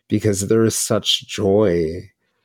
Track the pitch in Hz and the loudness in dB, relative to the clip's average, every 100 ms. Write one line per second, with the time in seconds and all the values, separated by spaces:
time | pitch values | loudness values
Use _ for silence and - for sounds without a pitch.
0 | _ 107 107 95 98 113 113 - - 107 | _ -2 0 -2 0 2 2 0 -2 -2
1 | - - - - 98 101 104 87 80 92 | -2 -4 -4 -4 0 2 2 2 -2 -6
2 | 95 _ _ _ | -14 _ _ _